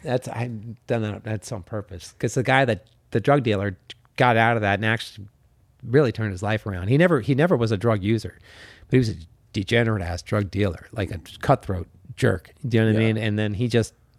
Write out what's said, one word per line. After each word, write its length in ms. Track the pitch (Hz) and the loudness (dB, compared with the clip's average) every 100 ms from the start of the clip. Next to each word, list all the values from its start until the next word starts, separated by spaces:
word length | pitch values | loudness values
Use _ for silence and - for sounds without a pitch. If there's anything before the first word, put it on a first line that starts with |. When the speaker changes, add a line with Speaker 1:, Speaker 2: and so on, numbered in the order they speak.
Speaker 1:
That's, 240 | - 123 - | -4 -4 -4
I've 580 | 117 123 110 117 110 - | -6 -6 -8 -12 -14 -4
done 140 | 117 | -4
that, 200 | 107 101 | -2 -6
that's 300 | 110 107 - | -8 -8 -8
on 100 | 110 | -12
purpose. 500 | 85 107 - 90 - - | -10 -10 -10 -14 -18 -6
'Cause 160 | 120 | -4
the 80 | - | -2
guy 220 | 127 131 | 2 2
that, 220 | 131 101 - _ _ | 2 0 -6 _ _
the 80 | 117 | -2
drug 240 | 123 143 | 2 2
dealer 340 | 113 101 101 95 - - _ - | 2 0 -2 -6 -12 -20 _ 2
got 200 | 123 113 | 4 6
out 200 | 113 117 | 4 2
of 60 | |
that 180 | 101 98 | 2 0
and 40 | |
actually 440 | 110 113 - - 101 _ _ _ _ _ | 0 -2 -4 -16 -20 _ _ _ _ _
really 260 | 117 131 131 | 0 2 2
turned 220 | 110 110 | 0 -4
his 100 | 90 | -4
life 240 | 104 110 107 | -2 -4 -4
around. 220 | 92 92 | -6 0
He 100 | 139 | 4
never, 220 | 180 147 | 4 4
he 160 | 107 131 | 2 2
never 200 | 175 143 | 2 2
was 140 | 113 | 2
a 60 | 104 | 0
drug 260 | 117 107 | 0 0
user, 340 | 95 110 90 - - - - - - | 0 -2 -2 -14 -20 -20 -20 -20 0
but 40 | |
he 40 | 131 | 2
was 120 | 113 | 2
a 40 | 82 82 _ _ | -2 -12 _ _
degenerate 500 | - 95 117 113 107 | -8 0 2 2 0
ass 180 | 87 87 | -2 -6
drug 300 | - 110 95 | -4 -2 -2
dealer, 380 | 95 101 82 - | 0 -2 -2 -10
like 220 | - 92 | -8 -6
a 60 | 85 - - | -8 -14 -4
cutthroat 440 | - 135 - 92 - - - - | 0 2 0 -6 -8 -14 -20 -2
jerk. 360 | 117 - - _ 123 | 0 0 -4 _ 0
Do 100 | 113 | 2
you 60 | |
know 80 | 110 | 4
what 80 | 107 | 4
I 40 | |
Speaker 2:
Yeah. 100 | 110 | 2
Speaker 1:
mean? 100 | 110 | 0
And 160 | 110 104 | -2 -2
then 160 | 107 | -2
he 140 | 104 123 | -2 0
just 260 | 117 107 - _ | 0 0 -6 _